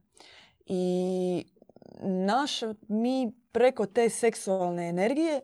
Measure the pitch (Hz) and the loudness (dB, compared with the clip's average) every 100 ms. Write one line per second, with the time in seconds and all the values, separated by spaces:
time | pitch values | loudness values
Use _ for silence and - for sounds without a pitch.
0 | _ _ - - - _ - 185 180 180 | _ _ -20 -20 -20 _ -4 0 0 0
1 | 185 185 180 175 - _ - - - 50 | 0 0 0 -2 -6 _ -20 -20 -20 -8
2 | 196 185 196 240 294 - 220 214 - 214 | -4 0 2 0 0 -4 -6 -8 -4 -2
3 | 240 262 233 - _ 226 254 254 196 - | 0 0 -2 -6 _ 2 2 2 -2 2
4 | 226 - 226 214 208 190 180 175 170 175 | 0 2 0 0 -2 0 0 -2 -2 0
5 | 208 285 330 285 | 0 2 0 -2